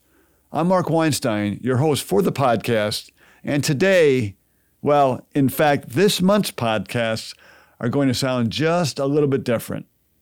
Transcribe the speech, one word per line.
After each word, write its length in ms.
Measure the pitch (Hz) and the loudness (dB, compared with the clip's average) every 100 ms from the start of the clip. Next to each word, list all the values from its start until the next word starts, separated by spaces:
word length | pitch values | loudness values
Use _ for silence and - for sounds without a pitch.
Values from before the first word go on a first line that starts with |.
| _ _ _ _ - | _ _ _ _ -10
I'm 200 | 143 175 | -4 0
Mark 200 | 185 156 | 0 0
Weinstein, 720 | 160 160 135 127 107 104 98 | 0 0 0 -2 -2 -2 -4
your 140 | 123 120 | -2 0
host 280 | 156 139 - | 0 0 -2
for 160 | 190 | 0
the 100 | 180 | 0
podcast, 800 | - 135 113 120 110 104 - - _ _ _ | 0 2 2 0 -2 -2 -6 -12 _ _ _
and 180 | - 143 | -4 -4
today, 760 | 135 147 190 185 151 131 107 - _ _ _ _ | -2 0 4 4 4 4 -2 -8 _ _ _ _
well, 460 | 135 147 139 120 - 151 | 0 4 2 0 -4 0
in 140 | 131 | 0
fact, 400 | - 151 143 - | 2 2 2 -2
this 320 | 127 202 - | 0 0 2
month's 300 | 185 208 - | 2 2 0
podcasts 840 | - 117 107 95 123 113 113 - - - - _ - | -4 -2 -2 -4 -4 -2 -4 -8 -18 -20 -20 _ -8
are 80 | 120 | -4
going 180 | 139 135 | 0 0
to 60 | |
sound 380 | 117 135 127 113 | 0 -2 0 -2
just 460 | 98 160 175 160 - | 0 0 0 -2 -2
a 100 | 139 | -2
little 200 | 151 147 | 0 2
bit 160 | 131 | 0
different. 440 | 120 113 - 104 - _ _ _ | 0 -2 -4 -12 -12 _ _ _